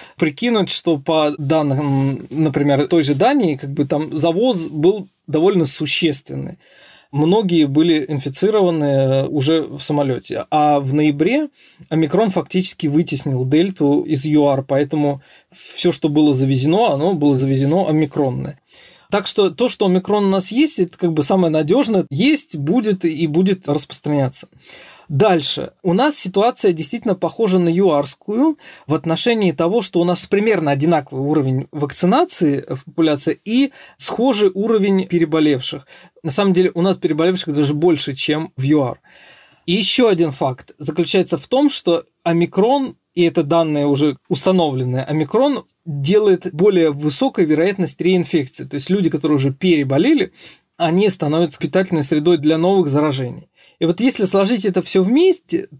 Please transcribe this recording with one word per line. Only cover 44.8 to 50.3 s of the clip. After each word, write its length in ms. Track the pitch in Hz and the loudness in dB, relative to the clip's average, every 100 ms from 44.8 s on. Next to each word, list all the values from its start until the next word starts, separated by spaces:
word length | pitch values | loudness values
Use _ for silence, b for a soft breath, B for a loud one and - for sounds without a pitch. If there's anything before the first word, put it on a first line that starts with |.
| 127 127 | -4 -4
омикрон 600 | 131 156 151 220 285 247 - _ 165 | -4 -4 0 0 0 -2 -8 _ -10
делает 680 | 143 139 208 214 180 180 | -4 0 2 4 2 -2
более 380 | 151 202 185 160 | 0 2 4 2
высокой 540 | 143 151 - 269 - 160 | 0 -4 -2 -2 0 0
вероятность 540 | 151 185 196 156 - | 2 0 0 -4 -2
реинфекции. 640 | 175 185 165 156 131 - 131 | 0 0 0 -2 -4 -10 -10
То 100 | 143 | -8
есть 160 | 139 | -2
люди, 180 | 196 165 | 0 0
которые 280 | 165 160 143 | 0 0 0
уже 140 | 135 | 0
переболели, 800 | 135 185 156 135 139 240 302 - | 0 2 2 2 2 2 2 0